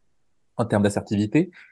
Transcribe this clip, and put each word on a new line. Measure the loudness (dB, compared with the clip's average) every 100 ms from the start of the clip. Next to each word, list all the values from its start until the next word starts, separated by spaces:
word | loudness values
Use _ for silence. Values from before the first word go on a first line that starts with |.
| _ _ _ _ _ -6
en |
termes | 0 2
d'assertivité, | 2 0 -4 -2 0 0 -2 -8 -20